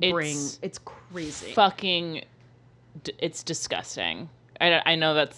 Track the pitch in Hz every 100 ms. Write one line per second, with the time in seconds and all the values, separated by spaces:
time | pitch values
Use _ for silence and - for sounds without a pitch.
0 | 180 170 151 147 143 - 185 - - -
1 | - 175 156 143 101 220 196 - 190 175
2 | 170 160 - _ _ _ _ _ _ 151
3 | - - 170 - - 156 - 90 - -
4 | 85 82 160 - _ - 175 165 - 165
5 | 156 151 143